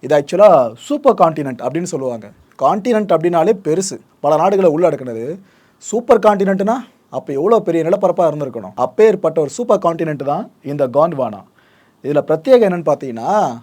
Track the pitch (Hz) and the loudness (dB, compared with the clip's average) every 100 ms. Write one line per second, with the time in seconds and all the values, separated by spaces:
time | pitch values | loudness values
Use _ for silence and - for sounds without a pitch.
0 | 131 160 - 180 208 160 120 113 - 285 | 2 0 0 4 6 6 2 -4 -8 0
1 | 269 208 170 160 139 123 127 151 175 151 | 0 4 2 2 -8 -6 -6 -4 -6 -6
2 | 131 117 104 - _ - 135 202 202 214 | -6 -8 -14 -20 _ -2 0 0 0 -2
3 | 208 165 170 175 170 226 156 160 190 - | 2 2 2 2 2 0 0 -2 -4 -10
4 | _ _ 143 151 180 202 185 151 175 143 | _ _ 0 2 2 4 2 4 0 0
5 | 127 113 120 190 _ _ _ _ - 214 | -8 -10 -10 -10 _ _ _ _ -8 -6
6 | 240 226 214 202 196 190 196 254 247 _ | 2 2 4 2 0 -2 -2 -4 -6 _
7 | _ 131 - 135 175 226 180 165 160 196 | _ -12 -8 -4 2 2 2 -2 -2 0
8 | 156 175 170 147 139 120 92 - 123 - | -2 0 0 0 -8 -10 -14 -6 -4 2
9 | 220 196 165 160 147 - 240 202 175 165 | 2 2 -2 -2 -4 -6 -2 0 0 -2
10 | 160 147 139 151 - _ 131 143 135 131 | -6 -4 -4 -4 -6 _ -10 -4 0 2
11 | 165 143 123 101 - _ _ _ _ _ | 0 0 -6 -6 -20 _ _ _ _ _
12 | 131 147 143 160 202 247 208 180 156 143 | -2 -2 0 -4 4 4 4 0 -2 -4
13 | 139 113 123 214 165 117 | -4 -8 -2 0 -2 -6